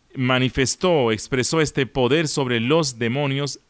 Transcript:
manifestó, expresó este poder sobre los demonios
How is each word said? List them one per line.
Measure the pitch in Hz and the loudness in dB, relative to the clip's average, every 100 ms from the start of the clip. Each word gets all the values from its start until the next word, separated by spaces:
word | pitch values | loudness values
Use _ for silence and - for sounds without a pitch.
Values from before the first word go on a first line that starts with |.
| _ | _
manifestó, | - 127 127 127 - 127 - 185 160 117 | -4 0 2 2 0 0 0 2 2 2
expresó | 110 - 131 120 160 | 0 -2 -2 0 0
este | 143 - 131 | 0 0 -2
poder | 139 120 156 151 | 0 2 2 0
sobre | - 127 120 | -2 0 0
los | 117 160 147 113 | 2 2 0 -2
demonios | 117 131 143 135 143 - - | -2 -2 -2 -2 -4 -8 -4